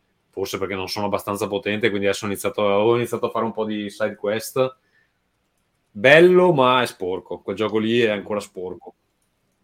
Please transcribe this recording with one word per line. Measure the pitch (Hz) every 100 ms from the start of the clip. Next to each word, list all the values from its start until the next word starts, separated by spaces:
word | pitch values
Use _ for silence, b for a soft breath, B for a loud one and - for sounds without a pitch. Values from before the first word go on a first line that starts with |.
| _ _ _
forse | - 95 98
perché | 92 95
non | 95
sono | 107 101
abbastanza | 95 - 101 104
potente, | 101 101 104 113
quindi | 101 98
adesso | 98
ho | 104
iniziato, | 98 101 -
ho | 104 101 110 120
iniziato | 117 107 120
a |
fare | 117
un | 113
po' | 110
di | 107 104 101
side | - 107 101
quest. | 104 110 - 135 131 - _ _ _ _ _ _ _ _ _ _ _
Bello, | 104 127 156 180 180 180
ma | 151 127 127
è | 117
sporco, | - 92 90 - 87
quel | - 98
gioco | 110 107
lì | 110 120
è | 110
ancora | 104 92 104
sporco. | - 95 90 87 - - _ _ _ _ _ _